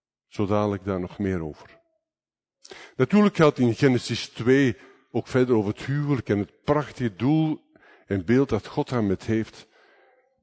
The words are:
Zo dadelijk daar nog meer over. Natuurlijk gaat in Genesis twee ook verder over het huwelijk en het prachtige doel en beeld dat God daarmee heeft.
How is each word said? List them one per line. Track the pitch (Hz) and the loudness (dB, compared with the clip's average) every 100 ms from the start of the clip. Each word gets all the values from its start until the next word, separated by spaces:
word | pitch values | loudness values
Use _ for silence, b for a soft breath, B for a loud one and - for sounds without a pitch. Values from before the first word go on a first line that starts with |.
| _ _ _ | _ _ _
Zo | - 98 | -6 -2
dadelijk | 104 104 101 | 0 0 -4
daar | 95 95 | -4 -6
nog | 90 - | -6 -6
meer | 98 92 | -4 -4
over. | 80 73 - - _ _ _ _ _ _ _ _ - B B B | -6 -14 -20 -20 _ _ _ _ _ _ _ _ -20 B B B
Natuurlijk | 131 208 202 - | 2 4 4 4
gaat | 151 - | 4 4
in | 123 110 | 0 2
Genesis | 139 123 - 117 - | 2 2 -2 -8 -8
twee | - 117 135 135 - B B B | -4 2 4 4 -2 B B B
ook | 120 - | -8 -2
verder | 127 127 113 | 0 2 0
over | 101 | 0
het | - - | -6 -6
huwelijk | 143 147 135 - | -4 -2 -4 -2
en | 101 | -2
het | 98 _ | -4 _
prachtige | - 147 135 - 120 90 | -2 -2 -2 -6 -6 -2
doel | 123 156 156 147 _ _ b b b | 0 0 0 -4 _ _ b b b
en | 101 87 | -4 2
beeld | 127 139 | 2 2
dat | 110 - | -2 -4
God | - 143 | -6 -4
daarmee | 123 104 92 | -2 -2 -2
heeft. | - 113 110 - - b b b b b b _ | -2 -4 -4 -12 -20 b b b b b b _